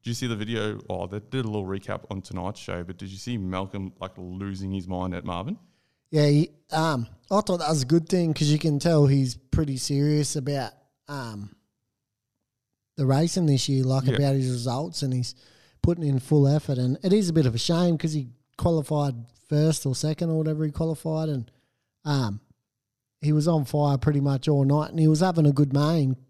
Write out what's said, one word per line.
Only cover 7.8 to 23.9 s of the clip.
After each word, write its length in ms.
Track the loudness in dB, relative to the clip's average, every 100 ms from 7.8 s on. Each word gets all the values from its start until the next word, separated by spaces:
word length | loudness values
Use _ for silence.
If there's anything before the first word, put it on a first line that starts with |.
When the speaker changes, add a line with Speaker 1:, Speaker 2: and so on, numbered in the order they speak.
Speaker 2:
a 40 | 2
good 200 | 2 2
thing 240 | 0 0 2
'cause 120 | 2
you 100 | 2
can 180 | 2 0
tell 300 | 2 4 6
he's 280 | 4 2 -4
pretty 420 | _ -2 -2 -4
serious 580 | -2 0 2 2 0 -4
about, 380 | -4 -4 -6 -10 _ _ -14
um, 480 | -12 -10 -12 -14 _ _ _ _ _ _ _ _ _ _ _ _ _ _ -2
the 80 | 0
racing 400 | 2 2 2 2
this 220 | 2 2
year, 160 | 0
like, 220 | 2 2 2
Speaker 1:
Yeah. 80 | 2
Speaker 2:
about 200 | 2 0
his 140 | 0
results, 540 | -2 -4 -4 -6 -6
and 100 | -4
he's 220 | -2 -4 -10 _ _ _ _
putting 220 | 0 0 0
in 140 | -2
full 280 | 2 4 6
effort. 300 | 2 0 -2
And 200 | 0 0
it 100 | 2
is 160 | 2 4
a 40 |
bit 120 | 2 2
of 80 | 0
a 20 |
shame 380 | 0 2 2 2
'cause 160 | -2
he 160 | -4 -6 -14 _ -4
qualified 580 | 0 0 0 -2 -2 -4 -14 _ _
first 380 | 2 2 0 -2
or 80 | -2
second 340 | -4 -2 -2
or 80 | 0
whatever 280 | 0 -2 -4
he 60 |
qualified, 580 | -2 -4 -4 -4 -4 -2
and, 220 | -4 -8 _ _ _ _ _ -2
um, 340 | 0 0 -4 _ _ _ _ _ _ _ _
he 120 | 2
was 140 | 2 4
on 180 | 2 0
fire 320 | 0 2